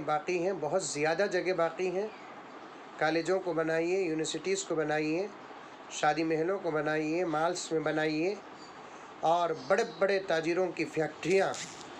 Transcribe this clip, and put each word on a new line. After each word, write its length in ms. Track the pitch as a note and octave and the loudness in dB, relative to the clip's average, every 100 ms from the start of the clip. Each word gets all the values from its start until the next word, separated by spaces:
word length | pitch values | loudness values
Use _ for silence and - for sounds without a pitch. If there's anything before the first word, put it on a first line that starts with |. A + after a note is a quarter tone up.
| D3 | 0
बाकी 320 | D3+ D#3+ F3+ | 0 0 0
हैं, 220 | F3+ F#3 | 0 0
बहुत 240 | D3 F#3 | 0 0
ज़्यादा 440 | - D3 D3+ E3 G3+ | 0 0 2 2 2
जगह 260 | F3+ F3 F#3 | 2 0 2
बाकी 320 | E3 E3+ F#3 | 2 0 -2
हैं। 180 | F3+ G#3+ - - - - - - - - - | 0 -4 -6 -14 -16 -16 -16 -16 -16 -16 0
कॉलेजों 380 | D#3 D#3+ D#3+ F#3+ | 2 2 2 2
को 140 | F#3 | 2
बनाइए, 460 | D#3+ D#3+ E3 E3+ F#3+ | 0 2 2 2 2
यूनिवर्सिटीज़ 680 | F3+ D#3 D3+ D#3+ F3 F#3+ - | 0 0 -2 -2 -2 -2 0
को 80 | D#3 | 0
बनाइए, 520 | D3+ D#3 D#3 E3 G#3 - - - - - - | 2 2 2 0 -2 -8 -16 -16 -16 -16 -12
शादी 300 | - D3+ D3+ | 2 2 4
महलों 340 | D#3+ D#3+ E3 G3 | 2 2 2 0
को 120 | F3 | 0
बनाइए, 520 | D3+ D3+ D#3 D#3 E3 F3 | 0 0 0 0 0 0
मॉल्स 440 | D3+ E3 G#3+ - | 2 0 0 -2
में 100 | D#3+ | 0
बनाइए 520 | D#3 D3+ D#3+ D#3 F3 G#3 - - - - - - - - D#3 | 2 2 2 2 0 -2 -8 -16 -16 -16 -16 -16 -16 -2 2
और 280 | F3 E3+ D3 C3 | 4 2 -2 2
बड़े-बड़े 480 | G3+ A3 - G3 F#3+ F#3+ | 2 2 2 2 2 2
ताजिरों 380 | E3 D#3+ F3 F3+ | 2 2 2 0
की 160 | D#3+ D3 | 0 -2
फैक्ट्रियाँ 680 | D#3+ D3+ - D3+ F#3+ E3 A#2+ - - - | 0 -2 -2 2 4 4 0 -8 -12 -14